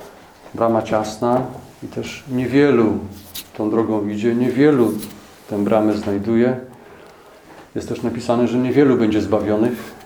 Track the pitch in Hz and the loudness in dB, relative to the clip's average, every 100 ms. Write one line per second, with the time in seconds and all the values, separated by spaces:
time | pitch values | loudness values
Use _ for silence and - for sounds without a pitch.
0 | - - - - - - 113 113 - 107 | -16 -20 -20 -20 -12 -2 0 0 0 -2
1 | 107 - 120 127 - - - - 120 123 | -4 -4 0 0 -2 -10 -18 -16 -12 -10
2 | 117 - - 127 120 135 143 120 104 101 | -10 -12 -6 -4 0 4 4 4 2 0
3 | - - - - - - 107 113 110 107 | -8 -16 -16 -16 -14 -6 -2 0 0 -2
4 | 101 107 117 117 123 123 151 135 107 107 | -2 -2 0 0 0 2 4 4 2 -2
5 | - - - - - 104 104 110 107 107 | -10 -16 -20 -20 -8 -2 2 2 2 0
6 | 107 101 107 113 123 131 - - - - | -2 -2 0 2 2 0 -8 -20 -20 -20
7 | - - - - - - - - - 110 | -20 -20 -20 -20 -20 -20 -10 -10 -8 -6
8 | 117 113 120 117 117 123 127 139 139 113 | -6 -4 -2 0 2 0 2 4 4 4
9 | 107 104 95 107 101 107 120 117 - - | 2 0 0 0 2 2 0 -2 -12 -14